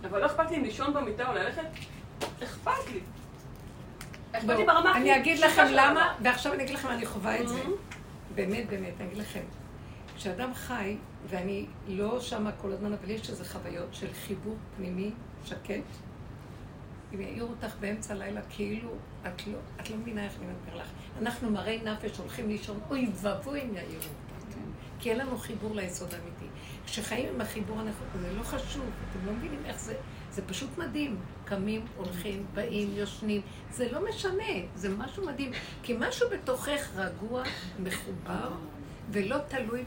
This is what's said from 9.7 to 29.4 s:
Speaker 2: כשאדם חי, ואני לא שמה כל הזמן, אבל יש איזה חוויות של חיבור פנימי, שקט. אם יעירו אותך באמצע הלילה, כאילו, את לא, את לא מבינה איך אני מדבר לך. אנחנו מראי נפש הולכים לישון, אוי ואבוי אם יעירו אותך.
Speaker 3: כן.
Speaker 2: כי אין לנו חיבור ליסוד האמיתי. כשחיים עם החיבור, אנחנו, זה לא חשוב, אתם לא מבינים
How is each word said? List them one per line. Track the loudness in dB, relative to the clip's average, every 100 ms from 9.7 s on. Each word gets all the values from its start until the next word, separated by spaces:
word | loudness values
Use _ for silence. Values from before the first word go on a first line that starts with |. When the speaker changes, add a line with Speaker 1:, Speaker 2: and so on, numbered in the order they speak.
| -12 -12 -12 -12 -6
Speaker 2:
כשאדם | -4 -2 -2
חי, | -2 -4 -2 0 -2 -6 -12 -6
ואני | -2 0 -2 -4 -8 -4
לא | 0 2 0
שמה | 0 0 0
כל | -2 -4
הזמן, | -2 0
אבל | -2 -2
יש | -4 -4
איזה | -6
חוויות | -6 -6 -6 -6 -6
של | -6 -6 -6 -4
חיבור | -4 -2 -4 -6 -6
פנימי, | -2 0 -2 -2 -10 -10
שקט. | -8 -8 -4 -4 -4 -10 -12 -10 -10 -10 -12 -12 -12 -12 -12 -12 -10
אם | -6
יעירו | -4 -4 -4
אותך | -4 -6 -2
באמצע | -2 -2 -4
הלילה, | -4 -4 -6 -6
כאילו, | -2 -2 0 -4 -8 -8 -8 -8
את | -6 -6
לא, | -6 -8 -10
את | -6
לא | -4
מבינה | -4 -2
איך | -4 -4
אני | -8
מדבר | -8 -8 -8
לך. | -10 -10 -10 -2
אנחנו | -2 0 2
מראי | 2 2 0
נפש | -2 -2 -4 -4
הולכים | -6 -2 -2
לישון, | -2 -2 -6 -2
אוי | 2 2
ואבוי | 2 0 0 -2 -4
אם | -2
יעירו | -4 -6
אותך. | -6 -8 -8 -10 -12 -10
Speaker 3:
כן. | -8 -8 -8 -10 -6
Speaker 2:
כי | 0
אין | 0
לנו | 0 -2
חיבור | -4 -4 -2
ליסוד | -2 -2 -4 -6
האמיתי. | -6 -8 -10 -10 -10 -10 -10 -6
כשחיים | -4 -2 0 0
עם | 0
החיבור, | -2 -2 -2 -2
אנחנו, | -2 -4 -6 -4
זה | -2 -2
לא |
חשוב, | -2 -2 -2 -2 -4 -4 -6
אתם | -4 -2
לא |
מבינים | -2